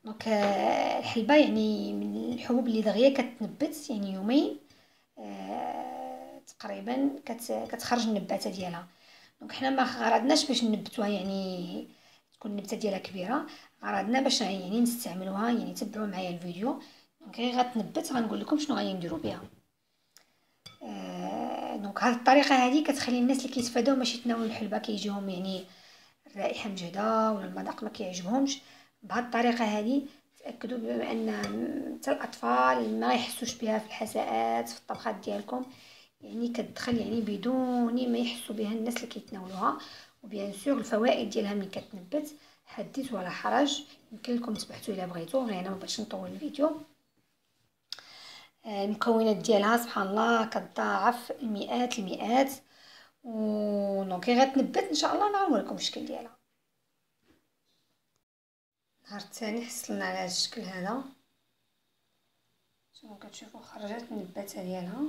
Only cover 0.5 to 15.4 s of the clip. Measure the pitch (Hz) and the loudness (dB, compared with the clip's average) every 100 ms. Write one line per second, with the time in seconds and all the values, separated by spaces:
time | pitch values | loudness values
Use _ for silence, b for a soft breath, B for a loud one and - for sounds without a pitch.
0.5 | 196 - - - - 240 233 214 302 240 | 4 2 4 2 0 0 -2 8 8 8
1.5 | 214 214 208 208 208 208 208 226 247 - | 6 2 2 -2 -2 -2 -4 -4 -6 2
2.5 | 247 247 220 214 196 269 269 240 - 202 | 2 4 2 2 6 6 6 -2 -4 -10
3.5 | - 311 - - 214 196 190 202 277 359 | -4 -4 -4 -6 -6 -4 -4 2 4 4
4.5 | - b b b b b - 214 196 190 | -2 b b b b b -16 -12 -10 -6
5.5 | 214 - - 254 - 262 262 262 - - | -4 -4 -6 -8 -10 -10 -12 -14 -18 -20
6.5 | - 214 196 196 254 277 - - 233 - | -14 -10 -8 -4 2 2 0 -8 -10 -4
7.5 | 220 233 240 - 240 226 208 175 - 214 | -4 -4 -6 0 2 2 0 0 -4 -4
8.5 | 190 180 170 175 B B B B _ - | -6 -6 -8 -12 B B B B _ -12
9.5 | - 269 269 247 233 226 226 240 302 - | -4 0 2 0 2 2 4 6 4 4
10.5 | 240 233 208 - - 208 208 190 196 190 | 2 2 0 -2 -2 0 0 -2 -4 -4
11.5 | 185 175 196 - B B B _ _ 214 | -6 -6 -8 -10 B B B _ _ -8
12.5 | 202 196 220 214 190 - 185 180 277 339 | -6 -6 -4 -2 -2 -6 -8 -2 -2 -4
13.5 | B B _ 208 202 190 262 277 - 196 | B B _ -4 -2 2 4 4 2 0
14.5 | 190 180 220 240 - 214 180 190 196 | -2 -2 4 4 2 -6 -6 -4 0